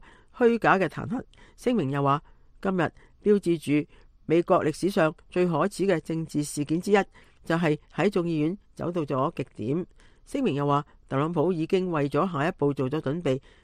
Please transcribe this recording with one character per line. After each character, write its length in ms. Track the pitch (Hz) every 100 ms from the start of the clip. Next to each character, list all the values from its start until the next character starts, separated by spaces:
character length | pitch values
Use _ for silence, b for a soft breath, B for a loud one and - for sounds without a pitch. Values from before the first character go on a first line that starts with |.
| b b b -
虛 200 | 240 233
假 180 | 151 185
嘅 80 | 165
彈 200 | - 120
劾。 140 | 240 - b b -
聲 180 | 240 240
明 160 | 131
又 100 | 143
話， 200 | 139 143 b b b -
今 140 | 196 185
日 140 | 151 b b _ 202
標 100 | 208
誌 420 | 175 170 - 147
住 80 | 143 b b _ -
美 160 | 165
國 220 | - 175
歷 80 | 151
史 160 | 147 175
上 240 | 196 156 - -
最 160 | 185 180
可 80 | 156 190
恥 180 | - 196
嘅 140 | 160
政 260 | - 160 160
治 160 | 151 147
事 180 | -
件 160 | 147 160
之 120 | 190
一， 60 | 202 190 b b b
就 120 | - 170
係 220 | 170 151 b
喺 160 | - 185
眾 140 | 190
議 160 | 170 160
院 180 | 151 196 _
走 160 | - -
到 140 | 175
咗 300 | 147 135 147 -
極 100 | 127 -
點。 280 | 107 156 - b b b -
聲 180 | 285
明 120 | 247 139
又 100 | 143
話， 200 | 143 b b -
特 80 | 135
朗 160 | 156
普 180 | 170 160
已 160 | 170 160
經 240 | 190 185
為 160 | 160 143
咗 240 | 143 185
下 160 | 160 156
一 40 |
步 220 | - 143
做 160 | 139 131
咗 120 | 151
準 200 | 135 165
備， 200 | 160 131 b b